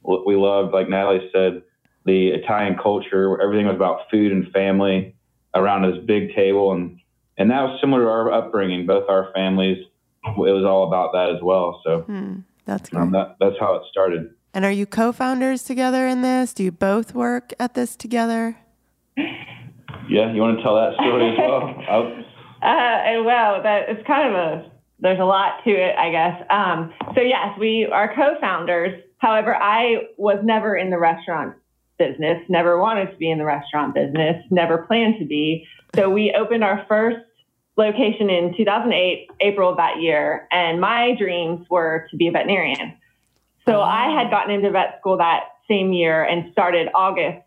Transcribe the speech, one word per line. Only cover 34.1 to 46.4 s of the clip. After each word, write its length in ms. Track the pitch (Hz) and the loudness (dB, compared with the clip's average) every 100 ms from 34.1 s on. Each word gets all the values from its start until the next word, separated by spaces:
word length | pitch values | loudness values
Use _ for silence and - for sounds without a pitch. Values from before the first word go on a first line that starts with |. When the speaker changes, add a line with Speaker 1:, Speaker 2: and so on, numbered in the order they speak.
| 151 156 165 - | 0 0 -2 0
Speaker 3:
never 280 | 180 165 165 | 0 2 0
planned 400 | - 226 220 220 | 0 0 2 0
to 40 | |
be. 420 | 170 151 156 160 160 - _ | -2 -2 -2 -4 -8 -20 _
So 160 | - 196 | 0 2
we 220 | 196 214 196 | 2 2 0
opened 280 | 214 233 | 0 0
our 200 | 208 196 - | 0 -2 0
first 300 | 214 226 233 - _ _ _ _ - | 0 2 -2 -10 _ _ _ _ 0
location 520 | 214 208 214 208 202 | 2 2 0 2 0
in 240 | 180 175 175 | 2 0 0
two 80 | |
thousand 280 | 208 214 233 | 0 0 0
eight, 360 | 175 180 170 - - | 0 0 -2 -8 -2
April 300 | 202 202 180 | 0 2 0
of 60 | 175 | 2
that 220 | 165 160 | 0 0
year. 460 | 165 151 147 156 - | 0 0 0 -4 -2
And 300 | 180 170 170 | -2 0 0
my 340 | 190 233 240 254 | 0 2 0 0
dreams 480 | 202 175 165 170 175 | -2 -2 -4 -6 -2
were 360 | 175 165 160 160 | 0 0 -2 -6
to 60 | 151 | -2
be 120 | 170 | 0
a 20 | |
veterinarian. 600 | 165 175 190 156 123 87 - _ _ _ _ _ _ - | 0 0 -2 -2 -4 -8 -14 _ _ _ _ _ _ 0
So 140 | 214 | 2
I 300 | 196 220 254 302 | 2 0 0 -2
had 80 | 226 | 0
Speaker 2:
Oh. 40 | |
Speaker 3:
gotten 200 | 208 - | -2 0
into 160 | 202 202 | 0 0
vet 280 | 190 175 - | 0 -2 -4
school 160 | 196 185 | -2 0
that 260 | 170 160 - - _ | 2 0 -4 -18 _
same 240 | 202 190 | 0 2
year 320 | 180 165 160 | 2 2 2
and 260 | 156 170 | 2 -2